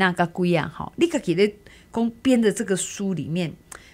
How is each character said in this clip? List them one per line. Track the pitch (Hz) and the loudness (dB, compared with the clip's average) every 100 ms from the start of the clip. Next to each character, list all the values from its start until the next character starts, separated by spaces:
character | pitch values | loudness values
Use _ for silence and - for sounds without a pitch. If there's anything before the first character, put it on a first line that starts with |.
啊， | 185 | 2
甲 | 175 170 | 2 -2
鬼 | 170 180 | 0 2
啊， | 170 156 - | 2 0 -8
吼， | - - | -8 -2
你 | 339 | 0
家 | 302 | 0
己 | - 165 | 0 2
咧 | 208 - - - - | 2 0 -20 -20 -8
讲 | 233 233 - | -4 -4 0
编 | 262 247 | 2 4
的 | 214 | 4
这 | - 202 | 0 -2
个 | 185 | -2
书 | - - 196 | -4 -6 -4
里 | 170 135 | -4 -4
面， | 170 165 - - - - | -4 -4 -8 -20 -20 -20